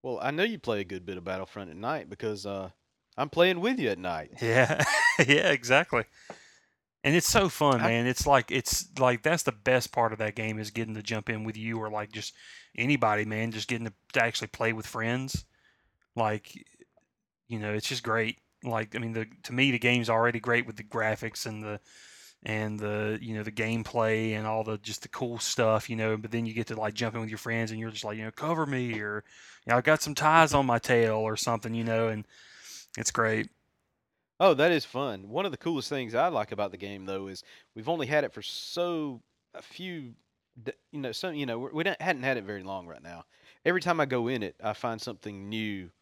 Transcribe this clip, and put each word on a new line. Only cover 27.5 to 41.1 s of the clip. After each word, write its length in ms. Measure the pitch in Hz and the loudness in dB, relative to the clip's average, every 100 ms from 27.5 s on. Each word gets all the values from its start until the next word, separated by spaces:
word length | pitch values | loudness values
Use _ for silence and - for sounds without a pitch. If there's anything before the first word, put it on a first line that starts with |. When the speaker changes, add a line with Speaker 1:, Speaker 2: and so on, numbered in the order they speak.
| 117 113 | -2 -2
Speaker 2:
and 80 | 110 | -4
you're 100 | 113 | -6
just 140 | 107 | -6
like, 140 | 107 110 | -8 -6
you 60 | 110 | -8
know, 60 | |
"Cover 340 | - 151 165 147 | -6 -2 0 0
me," 340 | 131 123 110 | 0 -2 -4
or, 240 | 104 107 - - - - - | -4 -6 -8 -20 -20 -14 2
you 60 | |
know, 60 | 120 | 4
"I've 60 | 123 | 6
got 160 | 156 | 4
some 120 | - | 2
ties 400 | 143 151 160 156 | 2 6 8 8
on 120 | 143 131 | 6 4
my 120 | 117 | 2
tail," 380 | - 120 113 110 | 4 4 4 2
or 220 | 110 110 | 0 -2
something, 360 | - 113 117 | 0 0 -2
you 120 | 113 113 | -2 0
know, 240 | 113 113 | 2 2
and 180 | 107 104 - - - - - - - | -2 -8 -18 -20 -20 -20 -20 -16 -6
it's 140 | 110 | -4
great. 360 | - 113 110 113 _ _ _ _ _ _ _ _ _ | 2 2 2 -2 _ _ _ _ _ _ _ _ _
Speaker 1:
Oh, 160 | 175 | 6
that 180 | 139 165 | 8 6
is 100 | 160 | 4
fun. 460 | - 127 139 101 98 | 0 -4 -4 -6 -6
One 160 | 131 196 | -4 -4
of 60 | |
the 40 | 127 | -4
coolest 300 | 170 156 - | -4 -4 -2
things 260 | 143 120 | -4 -2
I 140 | 117 170 | 2 2
like 240 | 139 104 | 0 -4
about 200 | 104 101 | -4 -4
the 60 | 90 | -4
game, 280 | 98 101 95 | -10 -10 -6
though, 220 | 98 98 | -6 -6
is 140 | 92 - - _ | -12 -16 -20 _
we've 140 | 117 110 | -10 -4
only 180 | 170 127 | -4 0
had 200 | 151 127 | 0 0
it 80 | |
for 80 | - | -6
so 800 | - - - - 175 165 151 120 _ _ _ | -12 -12 -8 -4 -2 -2 -4 -8 _ _ _
a 80 | - | -20
few 520 | - - 185 170 127 117 _ _ _ - | -18 -14 -12 -10 -12 -18 _ _ _ -12
d-, 120 | 113 - _ | -12 -12 _
you 80 | 151 | -8
know, 140 | 131 | -8